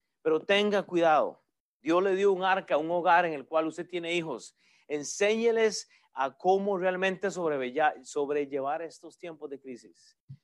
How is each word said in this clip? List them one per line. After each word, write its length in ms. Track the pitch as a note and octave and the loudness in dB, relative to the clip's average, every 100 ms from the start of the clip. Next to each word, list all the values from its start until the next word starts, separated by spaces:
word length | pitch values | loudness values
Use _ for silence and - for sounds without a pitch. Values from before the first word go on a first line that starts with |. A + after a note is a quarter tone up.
| _ _ | _ _
Pero 180 | D#3+ D#3+ | 0 0
tenga 420 | - G3+ G#3 G3+ | 2 2 4 0
cuidado. 600 | - F3 E3 D3+ G2+ - _ _ _ _ | 0 2 4 4 2 -4 _ _ _ _
Dios 220 | D#3 E3+ | 0 2
le 120 | G3 | 2
dio 180 | F#3+ G3+ | 2 2
un 120 | F#3 | 2
arca, 320 | F#3+ F#3+ - D3+ | 2 0 2 0
un 140 | D#3+ | 0
hogar 340 | F3 F3 F3 | 0 4 4
en 80 | E3+ | 4
el 140 | D3 B2+ | -4 -2
cual 200 | D#3+ D#3+ | -2 0
usted 200 | D#3+ D#3+ | -4 -8
tiene 260 | F3 E3+ | -8 -4
hijos. 420 | F3 D#3+ A2+ - _ _ _ - | -4 -4 -8 -12 _ _ _ -8
Enséñeles 1000 | D3 C#3 - G3+ A3 A#3 A3+ A3 - - _ _ | -6 -6 -2 0 2 2 2 2 0 -12 _ _
a 240 | B2+ C3+ - | -4 -4 -2
cómo 400 | F#3 G3 G3+ F#3+ | 2 2 2 0
realmente 520 | F#3 F#3 F#3+ F#3 G3 | 0 0 -2 -2 -6
sobrevella-, 640 | F3+ E3 C#3+ B2+ C3+ D3+ - | -4 -2 -2 -4 0 0 -2
sobrellevar 800 | C3 D3 C#3 D3 C#3 C#3 C3+ D#3+ | -10 -6 -2 -2 -4 -4 -4 -6
estos 340 | E3 - E3 - | -8 -14 -20 -16
tiempos 320 | E3+ D#3 D3 | -16 -14 -14
de 120 | C3+ | -14
crisis. 580 | C3 A#2 G#2+ _ _ _ _ - | -14 -16 -18 _ _ _ _ -20